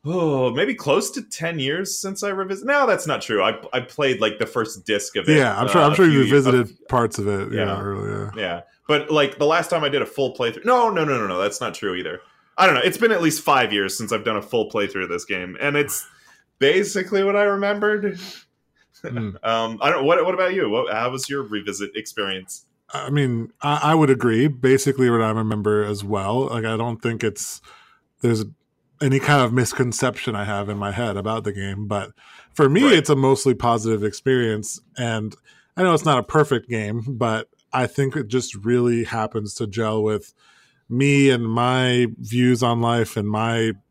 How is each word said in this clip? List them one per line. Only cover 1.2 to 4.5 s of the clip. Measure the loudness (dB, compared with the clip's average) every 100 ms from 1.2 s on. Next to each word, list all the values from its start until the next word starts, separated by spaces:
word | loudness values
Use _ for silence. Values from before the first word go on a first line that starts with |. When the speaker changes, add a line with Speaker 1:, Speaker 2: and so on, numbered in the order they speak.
Speaker 1:
ten | -12 -8 -8 -4
years | -4 -4 -6 -8
since | -8 -6
I | -6
revisit-, | -4 -6 -6 -2
no, | 0 2
that's | 0 0
not | -4
true. | 0 2
I, | 2 0 -6
I | -6
played, | -6 -2 0 2
like, | 0 -2
the |
first | -4